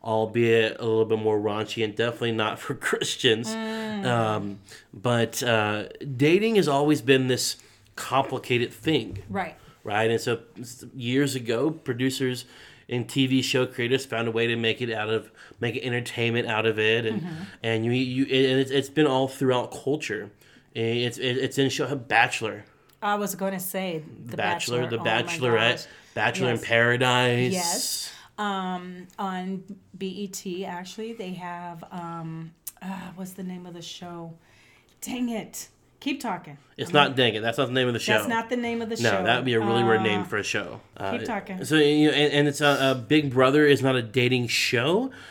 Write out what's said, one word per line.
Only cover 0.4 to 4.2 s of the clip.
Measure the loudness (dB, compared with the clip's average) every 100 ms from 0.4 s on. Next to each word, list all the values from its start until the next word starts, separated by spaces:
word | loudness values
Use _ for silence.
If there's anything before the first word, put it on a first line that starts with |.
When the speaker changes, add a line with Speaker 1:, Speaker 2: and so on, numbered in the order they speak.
| 4 4 4 0
Speaker 1:
a | 0
little | 2 2
bit | 2
more | 2 2
raunchy | 0 -2 -4 -2
and | -4 0
definitely | -2 0 -2
not | 0 -2 -2
for | -8 -6
<laughs> | -4
Christians. | -2 -2 2 2 2 0
Speaker 2:
Mm. | -6 -6 -6 -6 -4 0
Speaker 1:
Um, | 2